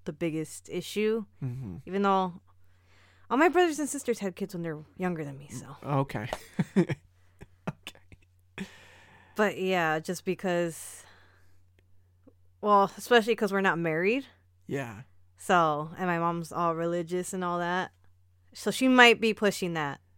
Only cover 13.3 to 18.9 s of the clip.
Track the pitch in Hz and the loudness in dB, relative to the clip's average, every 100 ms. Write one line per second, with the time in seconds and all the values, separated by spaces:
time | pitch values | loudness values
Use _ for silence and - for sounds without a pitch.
13.3 | 226 208 196 196 160 170 160 185 254 269 | 2 0 2 2 2 0 0 2 0 -2
14.3 | - _ _ - 139 127 104 127 - - | -14 _ _ -8 -6 -6 -10 -16 -20 -20
15.3 | - - 185 160 147 156 160 185 170 170 | -10 2 4 4 2 -4 -6 -2 0 0
16.3 | 170 165 - 170 165 170 170 165 180 180 | -2 -6 -2 -2 0 -2 -2 -4 -6 -6
17.3 | 190 180 175 175 180 180 _ - _ _ | -6 -4 -2 -2 -4 -6 _ -20 _ _
18.3 | _ _ - - 202 262 | _ _ -10 -6 0 4